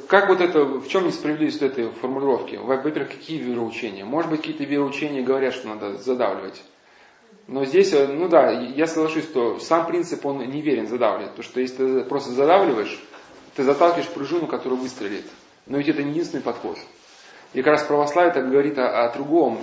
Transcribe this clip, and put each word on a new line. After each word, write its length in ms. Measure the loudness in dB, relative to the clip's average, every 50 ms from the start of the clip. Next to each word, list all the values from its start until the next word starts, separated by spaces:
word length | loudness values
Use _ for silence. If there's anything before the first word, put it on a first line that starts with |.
| 2 6
как 220 | 6 6 8 6
вот 100 | 4 4
это, 240 | 4 4 4 4 4
в 240 | 4 0 -4 -4 -2
чём 200 | 0 0 2 0
несправедливость 540 | -2 -2 -2 -4 -2 0 0 -2 0 0
этой 280 | -2 0 0 -2 -4 -4
формулировки? 640 | -4 -6 -6 -6 -4 0 2 2 2 2 0 -4 -8
Во-, 220 | -6 -2 0 0 0
во-первых, 340 | 0 -2 -2 -4 -6 -6
какие 280 | -8 -12 -12 -10 -8 -6
вероучения? 640 | -4 -4 -4 -4 -4 -6 -6 -6 -8 -8 -8 -8 -8
Может 260 | -4 -4 -2 -2 -2
быть, 100 | -4 -4
какие-то 220 | -4 -6 -8 -6 -6
вероучения 600 | -2 0 0 0 -2 -2 -4 -6 -4 -4 -2 0
говорят, 300 | 0 0 2 0 0 -2
что 140 | -4 -8 -10
надо 300 | -8 -8 -8 -8 -8 -6
задавливать. 640 | -4 -2 0 0 0 0 -2 -4 -8 -10 -14 -16 -20 -20 _ _ _ _ _ -20 -20 -20 _ _ _ _ -20 -20 _ -8
Но 180 | -4 -4 -2
здесь, 260 | 2 4 4 6 6 6
э, 140 | 4 4 4
ну 220 | 2 0 2 4
да, 220 | 6 6 6 6
я 360 | 4 0 -4 -4 -2 0 0 0
соглашусь, 380 | 2 0 0 0 0 -2 -4
что 340 | -2 -2 0 0 0 -2 -4
сам 260 | -2 2 2 2 2 2
принцип, 380 | -2 -2 -2 -2 -4 -4 -4
он 140 | -4 -4 -4 -6 -6
неверен 380 | -6 -4 0 0 0 0 0 -2
задавливать, 440 | 0 2 2 2 2 0 -4 -10
потому 120 | -12 -12 -14
что 160 | -8 -4 -4
если 160 | -4 -4 -2 -2
ты 260 | 0 0 0 0 0
просто 260 | -2 -4 -4 -4 -4
задавливаешь, 720 | 0 2 4 6 6 6 6 4 2 0 -2 -4 -6 -10 -14 -18 -20 -20 -20 -20 -20 -20 -20 -8 -4
ты 80 | 0 2
заталкиваешь 440 | 4 4 6 6 4 4 2 -2 -4
пружину, 380 | -6 -8 -6 -4 -2 -2 -2 -2
которая 320 | -4 -4 -4 -2 -2 -2
выстрелит. 460 | -4 -6 -8 -8 -8 -6 -6 -8 -10 -12 -18 -20 -20 -20 _ _ _
Но 120 | -6 -4 -2
ведь 120 | 0 0
это 140 | 0 0 -2
не 80 | -2
единственный 300 | -2 -4 -4 -4 -6 -6
подход. 360 | -4 -4 -6 -6 -6 -10 -10 -10 -14 -18 -20 -20 -20 -20 -20 -20 -20 -20 -20 -20 -20 -8 -6
И 80 | 0
как 120 | 2 2 2
раз 100 | 2 2
православие 500 | 0 0 0 0 0 2 2 2 2 2
так 160 | 0 0 2
говорит 300 | 2 2 2 0 0 0
о, 260 | 0 0 0 0 0
о 80 | 0 -2
другом, 460 | -4 -2 0 2 2 2 2 0 -2